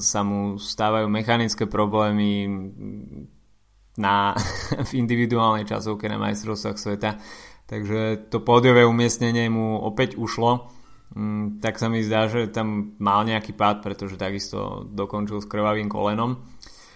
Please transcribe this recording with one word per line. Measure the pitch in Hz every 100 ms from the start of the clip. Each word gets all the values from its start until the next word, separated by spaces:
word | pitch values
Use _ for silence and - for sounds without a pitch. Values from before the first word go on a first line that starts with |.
sa | - 104 101
mu | 101 101 101
stávajú | - - 107 110 107
mechanické | 107 110 117 113 - 107
problémy | 104 104 107 107 104 104 101 101 98 95 101 101 104 - 71 - - _ _ _ _ _ -
na, | 101 101 101 98 92
<laughs> | - - - 127
v | 131
individuálnej | 117 120 120 117 113 107 104
časovke | 107 107 104 107
na | 104
majstrovstvách | 104 104 107 104 107 104
sveta. | 107 101 110 107 - - - - -
Takže | 110 101 110 110 107 -
to | 113 -
pódiové | 120 127 123 120
umiestnenie | 117 120 - 120 117 117
mu | 113 110 107
opäť | 107 107 127 -
ušlo. | 117 - 117 123 - - - - - 104
Mm, | 104 107 104 104 110
tak | 107
sa | 113
mi | 113 107
zdá, | 110 110
že | 120 110
tam | 117 110 104 104 -
mal | 101 104 110
nejaký | 110 - 104
pád, | 104 104
pretože | 104 101 98 95
takisto | 98 101 - 101 98 98 98
dokončil | 101 101 104 104 104
s | 104
krvavým | 107 107 107 104
kolenom. | 107 104 107 120 127 - - - - -